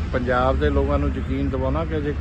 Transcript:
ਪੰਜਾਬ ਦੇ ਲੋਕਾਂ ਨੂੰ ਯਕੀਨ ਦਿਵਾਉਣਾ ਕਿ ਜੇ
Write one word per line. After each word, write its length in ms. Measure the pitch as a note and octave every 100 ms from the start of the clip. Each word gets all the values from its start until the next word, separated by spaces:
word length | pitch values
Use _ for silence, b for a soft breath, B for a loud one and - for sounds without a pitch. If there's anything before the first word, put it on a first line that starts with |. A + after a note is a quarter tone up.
| -
ਪੰਜਾਬ 460 | B2+ B2 B2 C3 C3+
ਦੇ 100 | D3
ਲੋਕਾਂ 280 | C#3+ C3+ C#3+
ਨੂੰ 120 | F#2
ਯਕੀਨ 380 | - - C3+ C#3
ਦਿਵਾਉਣਾ 360 | C3 C3 D3+
ਕਿ 160 | D#3+ D#3
ਜੇ 140 | D3 -